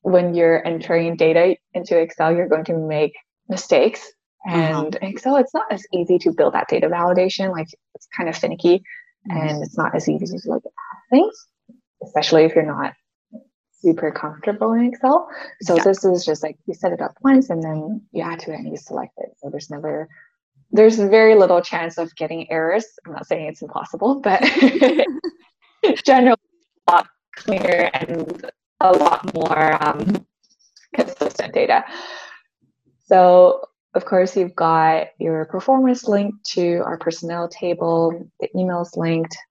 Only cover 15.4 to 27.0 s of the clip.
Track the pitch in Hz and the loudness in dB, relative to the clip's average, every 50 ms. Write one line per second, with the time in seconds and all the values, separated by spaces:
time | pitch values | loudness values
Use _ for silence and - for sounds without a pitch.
15.4 | - - - _ 214 - 175 165 - 196 196 190 - 190 180 175 - 165 151 151 | -18 -18 -18 _ -2 0 0 2 4 2 0 2 0 0 0 0 -2 -4 -4 -4
16.4 | - 156 147 _ _ - - - - 180 175 170 147 - - _ - 269 269 262 | -6 -10 -10 _ _ -12 -10 -4 -4 -4 -4 -4 -8 -10 -10 _ 2 4 4 4
17.4 | 262 - 175 165 160 160 156 156 151 170 220 - _ _ - 165 170 170 165 165 | 4 2 -4 -4 -4 -4 -6 -6 -6 -8 -10 -10 _ _ -10 -8 -8 -8 -10 -12
18.4 | - - 156 147 - 151 156 - - - - - - - _ - - - _ _ | -12 -12 -12 -10 -10 -12 -12 -14 -14 -12 -10 -10 -10 -12 _ -14 -14 -14 _ _
19.4 | - 143 135 147 147 - 147 143 156 156 147 151 160 160 _ - - _ _ _ | -16 -12 -12 -12 -12 -12 -14 -10 -8 -8 -8 -8 -10 -12 _ -20 -20 _ _ _
20.4 | _ _ _ _ _ _ - 214 220 220 226 226 202 196 202 220 220 220 220 214 | _ _ _ _ _ _ 4 6 6 6 6 4 2 4 6 6 8 8 8 8
21.4 | 190 180 180 175 175 - - 170 165 170 165 - 170 165 _ - 165 156 165 165 | 6 6 4 2 2 -2 -8 -6 -6 -6 -6 -8 -8 -8 _ -10 -8 -8 -8 -10
22.4 | 160 - 165 160 160 165 185 220 226 - _ - _ 170 151 - 165 - 180 165 | -8 -6 -4 -2 -2 0 -2 -2 -4 -6 _ -20 _ -16 -16 -16 -6 -6 -6 -6
23.4 | 156 151 160 - 147 - - - - - - 165 196 240 277 - - 208 190 196 | -6 -10 -12 -14 -16 -12 -10 -12 -10 -10 -8 -2 -2 -2 -2 0 0 0 2 2
24.4 | 269 302 - 330 262 262 269 339 277 254 330 302 - 349 262 294 - 339 _ _ | 2 2 4 4 4 4 6 4 2 4 4 0 -4 -6 -6 -8 -10 -12 _ _
25.4 | _ _ _ _ _ _ _ _ - 381 - - - - 262 262 247 254 233 - | _ _ _ _ _ _ _ _ 0 0 0 0 2 4 4 6 6 4 2 2
26.4 | _ _ _ _ _ _ _ _ _ - 170 175 | _ _ _ _ _ _ _ _ _ 2 2 2